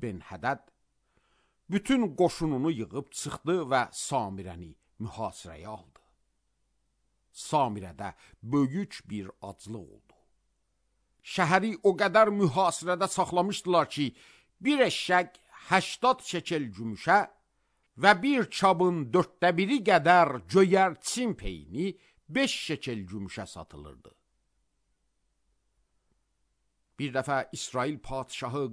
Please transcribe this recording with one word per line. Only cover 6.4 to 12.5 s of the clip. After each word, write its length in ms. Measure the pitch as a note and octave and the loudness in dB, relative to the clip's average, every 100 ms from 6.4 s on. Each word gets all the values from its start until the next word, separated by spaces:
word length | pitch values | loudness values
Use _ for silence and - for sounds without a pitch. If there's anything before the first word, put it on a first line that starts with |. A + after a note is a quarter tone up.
| _ _ _ _ _ _ _ _ _ | _ _ _ _ _ _ _ _ _
Samirədə 800 | - - D3+ C3 G#2 F#2+ D#2+ G2 - - _ | -18 -4 0 0 -4 -12 -12 -12 -14 -20 _
böyük 540 | A2+ C#3+ C3+ D3+ G3+ - - | -4 0 0 -2 -8 -12 -12
bir 200 | G#2 F#2+ - | -10 -10 -14
aclıq 380 | G2 F#2+ - A2+ | -16 -16 -14 -14
oldu. 360 | D#2 G#1 _ _ _ _ _ _ _ _ _ _ _ _ | -16 -20 _ _ _ _ _ _ _ _ _ _ _ _
Şəhəri 540 | - - E3+ F#3+ G#3+ G3 | -12 -2 2 2 2 2
o 100 | G3+ F#3 | 2 4
qədər 320 | G3 F#3+ A3 | 4 6 4
mühasirədə 720 | G3+ F#3+ | 4 2